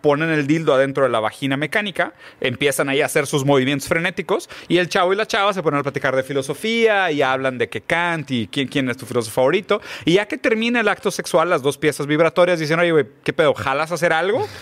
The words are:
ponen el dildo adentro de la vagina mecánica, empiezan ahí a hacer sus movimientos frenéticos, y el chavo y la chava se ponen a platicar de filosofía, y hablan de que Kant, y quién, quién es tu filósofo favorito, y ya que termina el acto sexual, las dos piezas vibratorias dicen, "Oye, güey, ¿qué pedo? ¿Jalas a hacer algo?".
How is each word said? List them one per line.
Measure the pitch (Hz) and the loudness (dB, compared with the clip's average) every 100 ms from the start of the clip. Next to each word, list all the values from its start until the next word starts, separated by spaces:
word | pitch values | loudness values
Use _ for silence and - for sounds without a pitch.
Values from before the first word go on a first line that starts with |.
ponen | 151 143 165 | 2 2 2
el | 156 139 | 0 0
dildo | 165 156 131 | 0 2 2
adentro | 135 139 135 | 2 2 2
de | |
la | 117 | 2
vagina | 110 - 139 135 | -2 -4 -4 -2
mecánica, | 147 220 208 175 175 - - - | -2 -2 -2 -4 -4 -6 -20 -6
empiezan | 131 123 143 135 143 | -4 0 0 0 0
ahí | 139 | 0
a | 143 | 0
hacer | 156 139 | 0 0
sus | 151 135 | 0 2
movimientos | 139 131 143 - | 2 2 -2 -2
frenéticos, | 170 175 185 165 220 - - - | -2 -2 -6 -4 -4 -4 -16 0
y | 170 | 0
el | 175 | 2
chavo | 202 180 | 0 2
y | 196 | 0
la | 214 | -2
chava | 220 202 | 0 0
se | 190 | 0
ponen | 156 143 | 0 0
a | |
platicar | 139 143 139 131 | -2 -2 -2 0
de | |
filosofía, | 127 139 135 147 220 226 220 202 185 | -2 -4 -4 -4 -2 2 2 2 0
y | 147 | 0
hablan | 131 131 135 123 | 0 0 -2 -2
de | 117 | -4
que | 113 | -4
Kant, | - 170 175 165 143 | -4 -2 0 -4 -4
y | 127 107 | -4 -4
quién, | - 131 | -4 -2
quién | 147 131 | -2 -2
es | 117 | -6
tu | 110 | -4
filósofo | 120 110 123 | -4 -2 0
favorito, | 131 170 180 202 - - 131 | 2 2 0 -4 -4 -4 2
y | 180 | 2
ya | 208 | 2
que | 311 | -2
termina | 247 220 233 240 | 0 0 0 0
el | 214 | 0
acto | 190 202 | 0 -2
sexual, | - 175 175 165 | -4 0 2 2
las | 170 | 2
dos | 131 135 | 0 0
piezas | 156 - 143 | -2 -2 0
vibratorias | 151 165 170 175 175 | 2 2 4 2 2
dicen, | 151 165 | 0 2
"Oye, | 175 | 4
güey, | 160 135 - | 4 2 -4
¿qué | - | -4
pedo? | 143 151 - | 2 2 2
¿Jalas | 139 135 156 | 0 -2 -2
a | 170 | -2
hacer | 170 | 0
algo?". | 160 180 240 415 - | 2 2 0 -4 -8